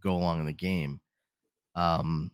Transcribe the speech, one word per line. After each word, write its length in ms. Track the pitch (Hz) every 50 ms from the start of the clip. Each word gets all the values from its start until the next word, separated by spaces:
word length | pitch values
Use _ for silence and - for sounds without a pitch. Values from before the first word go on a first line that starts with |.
go 140 | - 98 92
along 260 | 87 87 87 82 82
in 60 | 78
the 60 | 76
game. 480 | 78 - 92 92 95 87 73 71 71 - _ _ _ _ _ _ _ _ _ _ _ _ _ _ -
Um, 560 | 85 87 85 82 80 78 80 82 78 80 87